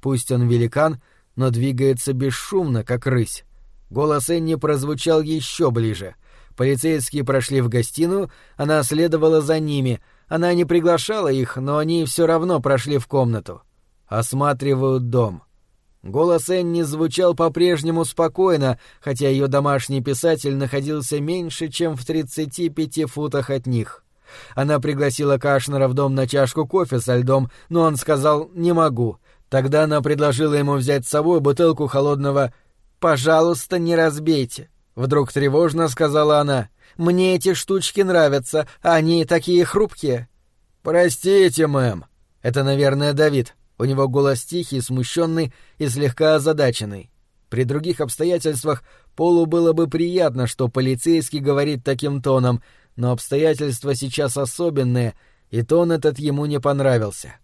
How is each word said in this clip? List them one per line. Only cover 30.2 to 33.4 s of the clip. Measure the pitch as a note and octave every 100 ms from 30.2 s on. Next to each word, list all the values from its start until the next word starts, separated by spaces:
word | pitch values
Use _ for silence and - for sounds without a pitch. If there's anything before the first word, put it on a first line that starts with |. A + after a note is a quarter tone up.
| D3 B2 D#3
ему | D3 C#3+ C#3+
взять | B2+ C#3+
с | A#2+
собой | D3+ D#3 F3
бутылку | C#3+ C#3+ E3 D3+ C#3+
холодного. | C#3 C#3+ C#3+ C#3 C#3 C3 - _ _ _ _
«Пожалуйста, | E3+ C#3+ C#3+ D#3+